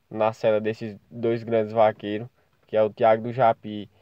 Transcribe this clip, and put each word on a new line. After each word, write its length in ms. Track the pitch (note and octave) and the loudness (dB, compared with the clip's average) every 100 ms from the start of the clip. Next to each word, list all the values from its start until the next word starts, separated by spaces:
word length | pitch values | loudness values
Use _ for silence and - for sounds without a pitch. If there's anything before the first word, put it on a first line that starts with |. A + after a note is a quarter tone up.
| - | -10
na 240 | A2 A2 | -2 -2
cela 260 | A2+ A2+ G#2+ | 0 0 0
desses 380 | G#2+ A2 A2+ G2+ _ | -2 -6 -10 -14 _
dois 340 | A#2+ A#2 A#2 | -6 -4 -2
grandes 300 | A2+ A2+ G#2+ | -2 -2 0
vaqueiros, 540 | A2+ G#2+ A2 G#2 G#2+ B2 _ _ _ - | 2 2 2 -6 -8 -8 _ _ _ -4
que 100 | G#2+ | 0
é 60 | |
o 60 | A2 | 0
Thiago 340 | G#2 A2+ A2+ | 2 2 2
do 100 | A#2+ | 0
Japi 560 | A#2+ A#2 A2+ G#2+ G#2 G2 _ | 0 2 0 -4 -12 -14 _